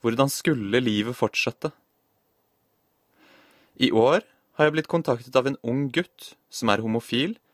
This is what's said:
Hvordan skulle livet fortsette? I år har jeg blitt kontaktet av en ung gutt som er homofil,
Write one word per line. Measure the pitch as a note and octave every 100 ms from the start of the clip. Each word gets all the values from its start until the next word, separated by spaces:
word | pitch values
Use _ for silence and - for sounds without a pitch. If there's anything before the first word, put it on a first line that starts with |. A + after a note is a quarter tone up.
Hvordan | A#2 A#2 C#3
skulle | - - C#3+ G2+ A#2
livet | B2 G#2 G#2+ B2+
fortsette? | A2 - - - D#3+ _ _ _ _ _ _ _ _ _ _ _ _ _ _ _ _ _ _ _ _ _
I | C3
år | A2 A#2+ E3+ - _ _ -
har | D3+
jeg | D3+
blitt | D#3
kontaktet | E3+ D#3 A#2+ A#2 C3
av | B2+
en | C#3
ung | A#2+ C3 C#3+
gutt | D#3 F3+ _ - - _
som | - A2+
er | G#2
homofil, | A2 A2+ - A#2 D#3+ A3+ _